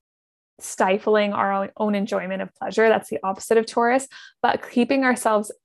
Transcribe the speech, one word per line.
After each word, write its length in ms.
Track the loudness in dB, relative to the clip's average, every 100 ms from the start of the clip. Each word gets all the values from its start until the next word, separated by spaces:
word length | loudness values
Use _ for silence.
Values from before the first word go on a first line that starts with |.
| _ _ _ _ _ _
stifling 720 | -10 0 2 2 2 2 2
our 200 | 0 -2
own, 180 | -2 -4 -4
own 180 | -2
enjoyment 480 | -2 -2 -4 -4 -6
of 100 | -8
pleasure. 340 | -10 -4 2 4
That's 220 | 4 0
the 100 | -6
opposite 360 | -6 -6 0 0
of 80 | 2
Taurus, 420 | 0 0 0 -2 -12 -20 _
but 260 | 0 0 -2
keeping 340 | 0 2 2
ourselves 480 | 2 2 2 0 -2 -10